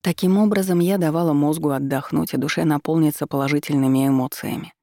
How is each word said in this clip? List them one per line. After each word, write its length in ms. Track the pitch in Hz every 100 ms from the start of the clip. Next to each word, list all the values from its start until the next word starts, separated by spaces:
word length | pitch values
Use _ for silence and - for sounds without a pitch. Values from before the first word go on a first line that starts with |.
Таким 360 | - 165 185 196
образом, 400 | 214 196 190 175
я 180 | 175 196
давала 340 | 165 165 170
мозгу 380 | 143 147 160 151
отдохнуть, 640 | 135 139 135 - 156 -
а 40 | 131
душе 280 | 139 - 165
наполниться 640 | 143 - 165 156 - -
положительными 800 | 139 139 147 - 143 135 135 135
эмоциями. 680 | 135 127 - 101 110 - _